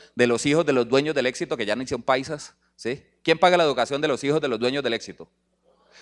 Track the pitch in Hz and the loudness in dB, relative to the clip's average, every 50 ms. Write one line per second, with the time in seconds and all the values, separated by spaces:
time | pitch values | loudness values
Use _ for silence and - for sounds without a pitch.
0 | - _ - 120 123 120 117 113 - 143 147 165 160 147 135 123 120 113 131 139 | -20 _ 0 2 2 2 2 2 0 2 2 2 2 2 2 2 2 2 2 2
1 | 143 156 151 139 - 127 123 - 175 - - 120 104 101 107 123 131 - 139 120 | 2 0 0 0 0 -2 -2 -4 -6 -6 -6 -4 -2 -2 -2 -4 -4 -6 -8 -4
2 | - 139 131 139 135 - 151 147 - - _ _ _ _ _ - - 113 139 - | -2 0 0 0 -2 -6 -10 -12 -12 -16 _ _ _ _ _ -10 -8 -8 -8 -8
3 | - _ _ _ - 165 160 156 185 180 180 175 165 147 123 123 117 - 139 143 | -12 _ _ _ 0 0 2 4 4 4 6 6 4 2 2 0 -2 -2 -2 -2
4 | 156 151 127 117 143 139 151 160 151 135 117 110 120 127 135 143 131 117 113 107 | 0 -2 -2 -2 0 0 0 0 0 -2 -2 0 -2 -2 -2 -2 -2 -2 -4 -4
5 | - 98 - - 82 - _ _ _ _ _ _ _ _ _ _ _ _ _ - | -6 -10 -16 -18 -20 -20 _ _ _ _ _ _ _ _ _ _ _ _ _ -20